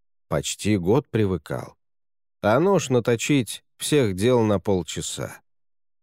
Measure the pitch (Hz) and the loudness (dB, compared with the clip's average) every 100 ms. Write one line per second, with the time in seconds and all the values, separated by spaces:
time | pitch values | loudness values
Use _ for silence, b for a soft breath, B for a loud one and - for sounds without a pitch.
0 | _ _ _ 78 - - 98 104 85 127 | _ _ _ -4 -4 -4 0 0 2 0
1 | - 113 101 87 - 64 - - _ _ | 0 -2 0 -2 -6 -10 -10 -18 _ _
2 | _ _ _ _ 101 120 185 190 - 123 | _ _ _ _ 2 2 4 2 2 0
3 | 117 117 - 147 117 - _ _ - 147 | 2 0 0 0 0 -8 _ _ 0 2
4 | 113 90 113 127 110 101 - 95 82 - | 2 2 2 4 2 0 0 -2 -2 -8
5 | - - 60 - _ _ _ _ _ _ | -8 -10 -10 -14 _ _ _ _ _ _